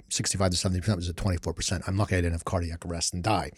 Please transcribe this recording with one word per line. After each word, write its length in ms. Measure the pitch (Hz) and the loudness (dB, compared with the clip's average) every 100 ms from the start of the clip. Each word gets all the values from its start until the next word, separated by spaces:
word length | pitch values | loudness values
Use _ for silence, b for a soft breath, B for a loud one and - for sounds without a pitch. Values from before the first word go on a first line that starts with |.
| - | -4
sixty-five 420 | - 110 95 95 | -2 -2 2 2
to 60 | 87 | 2
seventy 240 | 98 90 | 0 0
percent, 160 | 107 92 | 0 0
was 140 | 87 | -2
at 60 | 87 | -2
twenty-four 340 | 101 85 87 | 0 0 -2
percent. 320 | - - 87 - | -2 -2 -2 0
I'm 120 | 95 | 0
lucky 180 | - 92 | 2 4
I 60 | |
didn't 100 | 85 | 2
have 140 | 82 - | 0 0
cardiac 400 | 95 82 82 87 | -2 -2 -6 -6
arrest 260 | 85 - | -4 -2
and 100 | 90 | 0
die. 280 | 107 98 65 | 2 2 0